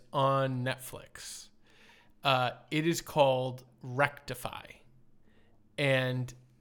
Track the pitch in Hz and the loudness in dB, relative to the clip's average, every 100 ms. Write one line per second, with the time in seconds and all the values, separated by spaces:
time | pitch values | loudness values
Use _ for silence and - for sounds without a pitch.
0 | - 147 135 135 135 127 127 - - - | -6 0 2 2 0 -2 -4 -4 -8 -16
1 | - - - - - _ - - - - | -18 -18 -16 -16 -18 _ -20 -20 -20 -20
2 | - _ 143 127 123 - - 151 165 165 | -20 _ 2 2 2 -4 -4 0 0 0
3 | - 156 135 127 127 123 - _ 131 123 | 0 4 4 4 -2 -6 -14 _ -6 0
4 | 143 - - - - - - - - - | 0 0 -12 -10 -10 -12 -16 -20 -20 -20
5 | - - - - - - _ - 139 131 | -20 -20 -20 -20 -20 -20 _ -2 2 2
6 | 127 127 127 - - _ | 2 -2 -4 -10 -20 _